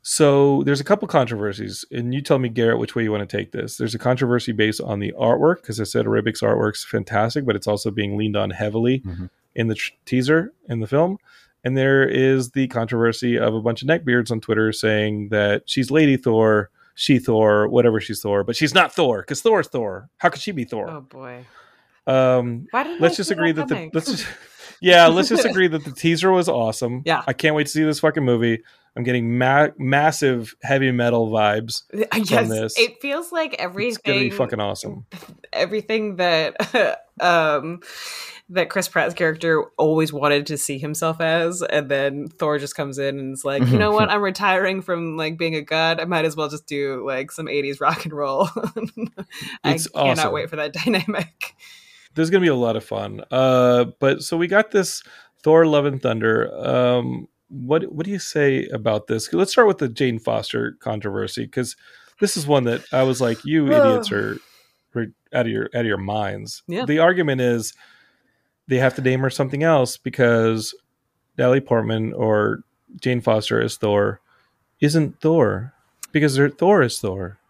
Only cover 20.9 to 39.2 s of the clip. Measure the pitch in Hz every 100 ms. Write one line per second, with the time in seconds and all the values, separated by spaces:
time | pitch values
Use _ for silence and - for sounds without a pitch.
20.9 | 156 131 131 131 123 127 - _ _ _
21.9 | _ - 131 131 127 120 120 165 240 302
22.9 | 339 170 339 190 170 165 160 - 208 160
23.9 | 160 214 185 - - - - - - 180
24.9 | 175 165 170 - 196 220 185 180 160 147
25.9 | 131 165 165 185 185 170 123 113 110 120
26.9 | 123 156 151 135 127 156 151 143 151 156
27.9 | 147 160 156 127 120 117 113 _ _ _
28.9 | - 120 123 117 120 127 139 151 - 131
29.9 | 139 156 151 139 123 113 - - 139 135
30.9 | 123 120 120 113 110 104 107 113 - _
31.9 | 208 - 220 190 220 220 110 113 - 233
32.9 | - 277 285 339 339 320 - 180 190 240
33.9 | 220 - - 123 101 120 110 104 101 107
34.9 | 98 - - - - - - 180 214 208
35.9 | 220 214 180 175 160 156 - 190 247 185
36.9 | - _ - 175 170 156 147 156 175 -
37.9 | - - - - - _ 185 160 196 180
38.9 | 180 160 165